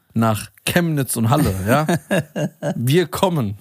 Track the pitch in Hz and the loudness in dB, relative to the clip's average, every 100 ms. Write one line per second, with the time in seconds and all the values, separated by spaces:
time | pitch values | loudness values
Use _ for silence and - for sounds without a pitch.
0 | _ 113 113 107 - _ - 175 170 147 | _ 0 0 0 -6 _ -2 0 2 0
1 | 127 120 113 143 120 95 98 143 156 - | -2 0 2 2 2 -2 0 0 2 -2
2 | - 190 151 156 147 - 147 - 123 170 | 0 -4 -2 -6 -6 -6 -8 -4 0 2
3 | 165 - 190 160 104 104 | 0 0 0 0 -2 -6